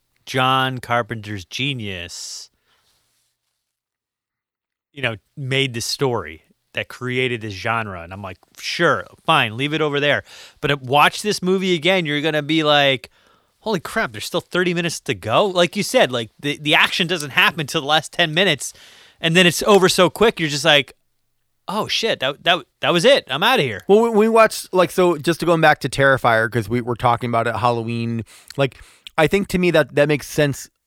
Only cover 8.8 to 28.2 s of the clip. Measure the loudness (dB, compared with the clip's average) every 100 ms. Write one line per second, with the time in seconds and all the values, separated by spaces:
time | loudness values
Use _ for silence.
8.8 | 0 0 -4 -6 0 0 0 -2 -4 -2
9.8 | -2 0 0 0 -4 -16 -20 _ -4 -4
10.8 | 2 4 4 2 -4 -2 0 0 0 0
11.8 | 2 0 0 -2 -2 -2 0 0 4 4
12.8 | 4 2 -6 _ _ _ _ _ -6 -6
13.8 | -4 -4 -4 -6 -6 -6 -4 -2 0 -2
14.8 | -4 -6 -6 -6 0 2 2 2 0 0
15.8 | 0 2 2 0 -6 _ -6 -4 2 2
16.8 | 2 0 -2 -4 -2 2 2 0 -4 -4
17.8 | 0 0 0 -2 0 2 0 0 -6 -14
18.8 | -20 -20 -20 _ 0 4 4 2 4 4
19.8 | 4 4 2 4 2 2 -4 0 2 2
20.8 | 2 -10 _ _ _ _ _ _ -8 -6
21.8 | -4 -4 -2 -2 -4 -2 0 0 -4 _
22.8 | -2 2 4 2 0 -2 0 0 -2 -4
23.8 | 2 4 4 2 4 4 4 2 -2 0
24.8 | 0 2 2 2 -2 -2 0 4 4 2
25.8 | -2 2 2 4 2 2 0 -2 -2 -4
26.8 | -4 0 0 0 0 -2 -2 0 -2 -2
27.8 | -4 -6 -6 -6